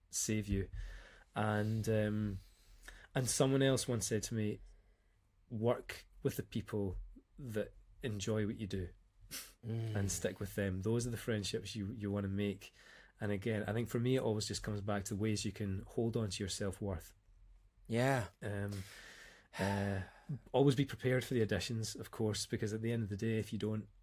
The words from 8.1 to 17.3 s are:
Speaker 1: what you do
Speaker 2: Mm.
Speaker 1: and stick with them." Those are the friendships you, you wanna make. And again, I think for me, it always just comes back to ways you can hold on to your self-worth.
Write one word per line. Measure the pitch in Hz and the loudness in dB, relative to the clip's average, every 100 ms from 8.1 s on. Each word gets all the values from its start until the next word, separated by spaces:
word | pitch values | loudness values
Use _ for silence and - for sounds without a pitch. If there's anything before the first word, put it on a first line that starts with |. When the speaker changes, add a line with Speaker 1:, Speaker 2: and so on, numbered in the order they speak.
| 104 104 110 104 | -2 0 0 0
Speaker 1:
what | - | -2
you | 101 | -4
do | 95 85 - _ _ - - - - 113 | -4 -4 -10 _ _ -14 -12 -12 -10 -6
Speaker 2:
Mm. | 113 113 104 | -2 0 0
Speaker 1:
and | 98 | 0
stick | - 101 95 | 0 -2 -2
with | 101 - | -4 0
them." | 98 92 | 0 2
Those | 104 117 120 | 2 2 2
are | |
the | 117 | -2
friendships | - 107 95 113 98 110 | 0 0 0 -2 -4 -4
you, | 98 120 | -4 -2
you | 101 | 0
wanna | 101 98 | 2 2
make. | 98 101 98 - - - - - - | 2 0 -2 -8 -20 -20 -20 -20 -4
And | 104 | -2
again, | 101 113 107 104 | 0 0 0 0
I | |
think | 110 113 | 0 0
for | 120 | 2
me, | 120 131 | 4 4
it | |
always | 117 107 - | 4 2 0
just | 101 | -4
comes | - 104 | -4 -2
back | 101 101 | 0 -2
to | 98 101 | -2 0
ways | 110 104 | 2 2
you | 107 | -2
can | - 104 95 - | -2 -2 -4 -4
hold | - 113 117 | 0 0 2
on | 107 | 0
to | - | -2
your | 98 | -4
self-worth. | - 101 - 101 85 - - - | -2 -4 -2 -4 -4 -8 -20 -20